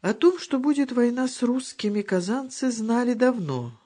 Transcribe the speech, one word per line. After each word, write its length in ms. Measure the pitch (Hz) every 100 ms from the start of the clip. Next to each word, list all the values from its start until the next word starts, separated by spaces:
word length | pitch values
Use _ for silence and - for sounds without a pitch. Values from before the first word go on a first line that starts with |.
О 120 | 277
том, 260 | - 339 359
что 200 | - 269
будет 340 | 277 285 269
война 340 | 247 240 240 254
с 160 | -
русскими, 580 | 247 254 254 - 208 208
казанцы 680 | 202 185 175 247 262 - 262
знали 420 | 226 220 233 247
давно 640 | 233 254 247 160 127 120 117